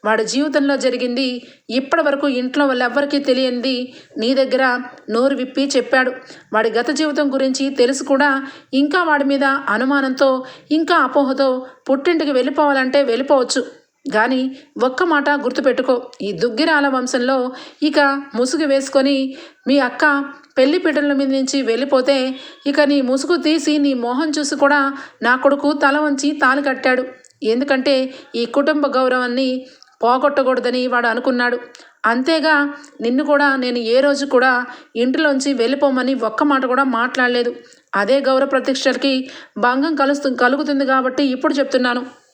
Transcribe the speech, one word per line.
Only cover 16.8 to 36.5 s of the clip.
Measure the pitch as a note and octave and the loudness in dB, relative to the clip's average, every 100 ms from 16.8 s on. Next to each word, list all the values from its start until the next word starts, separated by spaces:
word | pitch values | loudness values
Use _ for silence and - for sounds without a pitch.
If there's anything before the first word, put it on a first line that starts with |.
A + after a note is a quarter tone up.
| C#4+ | 2
వంశంలో | C4 B3 C4 B3 C4+ B3+ B3+ - - | 0 -2 -2 0 -2 -2 -8 -20 -4
ఇక | D4+ D4+ C#4+ C#4 C#4+ A3 | 0 2 2 0 -6 -4
ముసుగు | B3+ D4+ D4+ | -2 -2 0
వేసుకొని | C4+ C4+ C#4 C4+ C#4 C4 - - _ - | 0 0 0 2 0 -2 -8 -20 _ 0
మీ | C#4 | 2
అక్క | B3 B3 D#4 C#4 C#4 - - - | 2 2 2 2 -2 -12 -8 2
పెళ్లి | C4+ F4 | 2 4
పీటల | E4+ D4 C#4+ | 0 0 0
మీద | C4+ C#4 | 0 0
నుంచి | C4+ C4 C#4 | 0 0 -2
వెళ్ళిపోతే, | A#3 A3+ C#4 D4 B3+ C#4 C4 C4 - - C#4+ | 0 -2 2 2 2 2 0 -6 -14 -8 -2
ఇక | C#4+ | 2
నీ | C#4+ C#4+ | 2 2
ముసుగు | B3+ C4 C#4+ F4 | 2 -2 0 0
తీసి | C#4+ D#4+ D#4 D4+ | 2 0 0 2
నీ | C#4+ | 2
మొహం | C4 A#3+ B3 D#4+ D4+ | 0 -2 -2 -2 -2
చూసి | C#4+ D4 | -4 0
కూడా | C#4+ D4 C#4 C#4 - _ | 2 4 0 -4 -16 _
నా | A3+ B3+ | 0 2
కొడుకు | C#4 C#4+ D4 | 2 2 0
తల | D4 C#4+ C#4+ | 2 2 2
వంచి | D4+ C#4 C#4+ | 0 0 -2
తాళి | D4 C4+ C4+ | 0 2 2
కట్టాడు. | C#4+ C4 B3+ B3+ B3+ - _ _ | -2 -2 0 0 -2 -12 _ _
ఎందుకంటే | G#3+ A#3 C#4 C4+ C4+ C4 C4 - - A3+ | -2 -2 0 0 2 0 0 -8 -10 -6
ఈ | A#3 | -2
కుటుంబ | B3+ C#4+ D#4 C#4 | 0 0 0 0
గౌరవాన్ని | B3+ B3+ B3+ B3 A#3+ C4 B3+ C4 - _ _ | 0 0 0 -2 -2 -2 -4 -8 -20 _ _
పోగొట్టకూడదని | A3+ B3+ C#4+ C#4+ C4 B3+ B3 B3+ B3+ | 0 2 2 2 0 0 0 -2 0
వాడు | B3 A#3+ | 0 0
అనుకున్నాడు. | A3+ B3+ B3 A#3+ A#3+ - - - _ A3 | 0 -2 0 0 -2 -8 -20 -20 _ -2
అంతేగా | A#3+ C4 D#4+ D#4 D4 C#4+ C#4+ - - | 0 0 0 2 2 2 -4 -18 -6
నిన్ను | A3+ B3+ | -2 0
కూడా | C#4+ C#4+ C#4+ C4+ | 2 2 2 2
నేను | B3 A#3+ | -2 -2
ఏ | A3+ A#3+ | 0 2
రోజు | C#4+ C#4 C#4+ | 2 0 2
కూడా | C4+ C4 B3 B3 - - A3+ | 2 4 2 -2 -12 -12 -2
ఇంటిలోంచి | B3 C4 D#4 C4+ C#4 | 0 2 0 0 -2
వెళ్ళిపోమని | B3+ A#3 C#4 C#4+ B3+ B3+ | 0 0 2 0 0 -2
ఒక్క | C4 A3 - | -2 -2 0
మాట | D4+ | 0